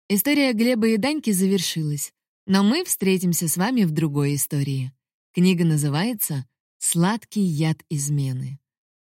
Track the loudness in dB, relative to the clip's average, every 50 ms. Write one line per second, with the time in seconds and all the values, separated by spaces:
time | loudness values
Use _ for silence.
0 | _ -2 -2 0 2 2 2 2 2 2 2 2 2 2 2 2 2 2 2 2
1 | 0 0 -2 -2 -2 0 0 2 2 2 2 0 0 -2 -4 -4 -4 -2 -4 -4
2 | -6 -10 -12 _ _ _ _ _ _ 0 2 4 4 4 2 2 -2 -4 -4 -2
3 | 0 0 0 2 0 0 0 0 -2 -2 -2 0 0 0 2 2 2 2 2 0
4 | -2 0 0 0 0 0 -2 -2 -4 -4 -2 -2 -2 -2 -4 -4 -6 -8 -10 _
5 | _ _ _ _ _ _ _ 2 4 4 4 4 2 2 2 2 0 0 0 0
6 | -2 -2 -4 -4 -6 -6 -6 -6 -8 -10 _ _ _ _ _ _ -6 -2 0 2
7 | 2 2 0 -2 -6 -6 -4 -2 0 0 0 0 0 0 -2 -4 -6 -6 -6 -4
8 | -4 -2 -2 -2 -2 -2 -4 -6 -8 -10 -12 -14 _ _ _ _ _ _ _ _
9 | _ _